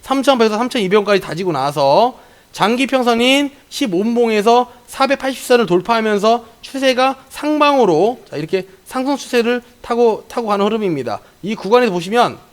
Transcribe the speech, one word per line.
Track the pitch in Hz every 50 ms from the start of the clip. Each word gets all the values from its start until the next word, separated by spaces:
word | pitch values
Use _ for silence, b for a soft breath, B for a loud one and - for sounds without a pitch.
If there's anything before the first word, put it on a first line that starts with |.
삼천백 | B - 269 277 247 285 269 240 226
에서 | 220 214 208
삼천이백 | 247 247 - 254 196 185 196 214
원까지 | 202 208 202 190
다지고 | 185 - 156 160 196 180
나서 | 156 131 131 143 143 151 139 135 143 185 226 247 - B B B B B B B
장기 | - - 180 202 240 247 269
평선인 | 233 269 262 247 240 233 226 240 254 269 285 285 269 B B B B
십오 | - - 285 226 170 175
분봉에서 | 208 233 233 240 240 226 220 208 196 226 233 247 254 B B B B
사백팔십 | - - - 269 269 277 269 - 262 254 -
선을 | - - 247 240 226
돌파하면서 | 175 175 185 175 - 233 226 220 214 208 202 190 220 233 240 233 B B B
추세가 | - - - 269 269 262 254 240 262 269 269 - - -
상방으로, | - - - 302 302 302 294 285 285 269 240 190 165 151 185 226 254 - - -
자, | -
이렇게 | 143 151 156 190 185 185 B B B B
상승 | - - 262 262 277 285
추세를 | 254 - - - 240 226 233 247 247 233 b b b
타고, | - - 240 233 240 226 208 - - -
타고 | - 254 233
가는 | 214 208 202 196
흐름입니다. | 214 220 226 214 185 160 139 123 113 104 - b b b b
이 | - 190 220
구간에서 | - - 190 226 247 247 226
보시면 | 175 180 165 185 214 247 226 156 107 - - _